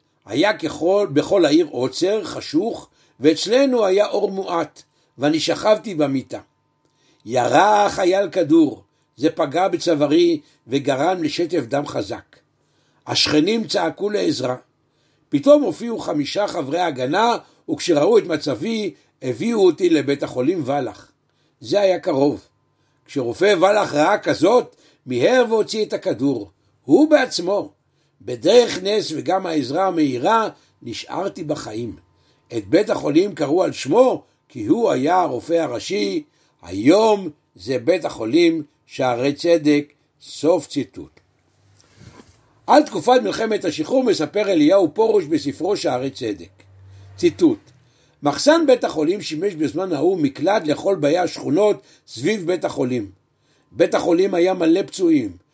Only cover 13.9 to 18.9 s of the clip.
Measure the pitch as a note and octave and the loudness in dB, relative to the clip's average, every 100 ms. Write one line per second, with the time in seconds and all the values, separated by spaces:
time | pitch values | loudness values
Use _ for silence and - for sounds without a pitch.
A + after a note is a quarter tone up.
13.9 | D3+ G3+ G3+ F3 C3 B2 B2+ _ _ _ | -4 -4 -2 -2 -2 -4 -6 _ _ _
14.9 | _ _ _ - C#3+ C4+ D4 A#3+ D3+ A#3 | _ _ _ -4 0 4 4 4 -4 -8
15.9 | G#3 E3 D#3 C#3 F#3+ G3+ F3 C3 E3 F3 | -8 -4 -4 -4 -4 -4 -4 -4 -2 -2
16.9 | C3 B2+ F3+ A#3 G#3 - _ - C#3+ - | -2 -2 0 2 0 -6 _ -8 -6 0
17.9 | D3 D#3+ A3+ F3 D#3 D3 A#2 F#3+ A3 G3+ | 2 4 4 2 -4 -4 -6 -4 -4 -6